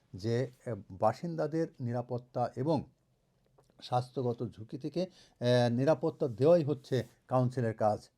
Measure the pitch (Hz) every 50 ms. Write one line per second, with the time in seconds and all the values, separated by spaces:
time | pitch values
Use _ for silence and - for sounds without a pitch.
0 | _ _ - 92 90 113 117 120 131 127 - _ _ 127 110 98 - - - 90
1 | 110 110 - - - 170 165 160 156 151 151 160 165 156 - - 131 117 120 123
2 | 120 - 123 120 - _ - 131 120 - - 120 131 160 160 120 - - _ _
3 | _ _ _ _ _ _ _ _ _ _ _ _ _ _ _ - - - 123 127
4 | 127 - - 143 123 123 117 - 127 101 - - 110 - - 127 - 147 - 170
5 | 185 185 - - - _ _ - - 123 123 123 120 120 117 120 135 151 156 131
6 | - 160 - - 160 135 104 98 131 156 175 175 147 135 147 131 - - 135 123
7 | 110 - - _ _ - 127 131 127 120 127 131 120 113 107 - 113 107 107 104
8 | - - _